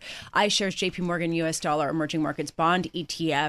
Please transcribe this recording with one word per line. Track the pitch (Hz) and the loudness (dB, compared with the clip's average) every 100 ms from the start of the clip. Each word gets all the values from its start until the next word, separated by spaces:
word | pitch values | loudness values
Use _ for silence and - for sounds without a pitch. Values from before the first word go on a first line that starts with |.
| - - - - | -8 -14 -2 2
iShares | 208 - 196 - | 2 2 0 -2
J | 185 | -4
P | 175 | -2
Morgan | 175 170 170 | -2 0 0
U | 165 160 | 0 0
S | 160 | -2
dollar | 165 151 143 | 0 2 2
emerging | 160 151 165 | 0 0 0
markets | 151 147 147 | -2 -2 -6
bond | - 165 180 160 | 0 4 4 0
E | 175 156 | -4 -6
T | - 160 | -2 0
F, | 143 | 2